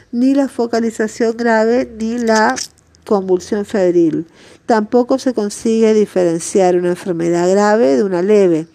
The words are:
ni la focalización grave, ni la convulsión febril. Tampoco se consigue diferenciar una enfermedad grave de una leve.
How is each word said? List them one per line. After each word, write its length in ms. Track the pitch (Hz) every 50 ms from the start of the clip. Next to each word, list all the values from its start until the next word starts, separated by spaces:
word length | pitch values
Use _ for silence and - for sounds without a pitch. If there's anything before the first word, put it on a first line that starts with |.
| - -
ni 220 | - 240 254 269 277
la 120 | 285 277
focalización 880 | 247 - - 233 233 233 226 226 226 220 - 220 214 - - 233 226 226
grave, 560 | 233 233 233 226 220 220 226 240 254 262 247 226 214
ni 180 | 220 226 233
la 380 | 247 233 226 220 214 214 247 262 - - - _ _ _ _ _ _ - -
convulsión 560 | 220 196 190 190 180 180 - - 220 208 202
febril. 640 | - - 202 185 180 170 175 170 156 151 151 165 - _ - - - - _ _
Tampoco 520 | - 233 220 214 214 - 240 247 - 269 254
se 160 | - 262 233
consigue 600 | 220 208 208 - - - 233 226 226 226 214 220
diferenciar 840 | 214 202 - - 185 180 170 165 170 - - - 202 190 180 175
una 140 | 180 180 175
enfermedad 600 | 175 175 - 196 170 165 165 170 170 175 175 180
grave 460 | 190 202 208 208 214 226 247 269 277
de 80 | 247 208
una 180 | 190 185 170
leve. 460 | 185 208 214 208 196 175 165 156 170 -